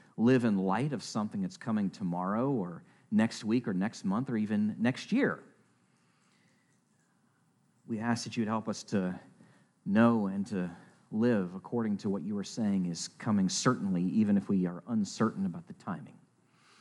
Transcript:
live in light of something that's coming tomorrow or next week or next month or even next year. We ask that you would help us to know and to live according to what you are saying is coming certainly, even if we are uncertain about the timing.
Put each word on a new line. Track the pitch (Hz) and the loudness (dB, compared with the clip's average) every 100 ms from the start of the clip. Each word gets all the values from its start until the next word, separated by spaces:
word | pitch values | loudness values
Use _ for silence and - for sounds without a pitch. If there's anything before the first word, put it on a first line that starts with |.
| - - | -16 2
live | 113 131 117 | 4 6 4
in | 101 | 2
light | 95 95 147 | 2 0 0
of | 123 | -4
something | - 117 107 107 | -6 -4 -4 -2
that's | 90 - | -4 -6
coming | - 107 98 | -4 -2 -2
tomorrow | - 95 87 92 104 135 | -2 -4 -2 -2 0 0
or | 135 87 82 - _ _ | -2 -4 -8 -16 _ _
next | 104 113 - | 2 2 0
week | 110 120 120 | 0 0 0
or | |
next | 92 101 - | 0 -2 -2
month | 101 98 135 | -2 -2 0
or | 117 | -2
even | 107 107 104 - | 0 2 0 0
next | 117 135 - | 0 0 -2
year. | 233 226 76 - _ _ _ _ _ _ _ _ _ _ _ _ _ _ _ _ _ _ _ _ _ _ _ - | 2 2 0 -10 _ _ _ _ _ _ _ _ _ _ _ _ _ _ _ _ _ _ _ _ _ _ _ -8
We | 113 | -4
ask | 113 117 | 0 -2
that | - 117 | -2 -4
you | |
would | 107 | 0
help | 110 107 | -2 -2
us | 104 - | -6 -2
to | 107 92 90 - - - _ _ _ - | 0 0 -4 -10 -20 -20 _ _ _ 0
know | 101 117 117 98 | 6 6 6 2
and | 98 98 | -2 -4
to | 98 90 85 - - _ | -2 -4 -6 -18 -20 _
live | 110 120 113 90 95 | 0 2 2 0 -6
according | - 120 110 101 | -6 -4 -2 -2
to | 110 | -2
what | 98 | -4
you | 82 104 | -4 -6
are | |
saying | 95 - 107 98 90 | -6 -4 0 0 0
is | 85 - - | -4 -8 -6
coming | - 104 92 | 0 2 2
certainly, | - 135 127 98 90 | 2 2 2 0 0
even | 90 110 107 101 | 2 2 4 2
if | 98 | 2
we | 98 90 | 0 0
are | 87 - | -2 -4
uncertain | 113 98 - 110 - 98 | -2 -2 0 0 0 -4
about | 85 82 | -6 -12
the | |
timing. | - - 92 - - _ _ _ _ _ - | -14 -8 -8 -10 -18 _ _ _ _ _ -20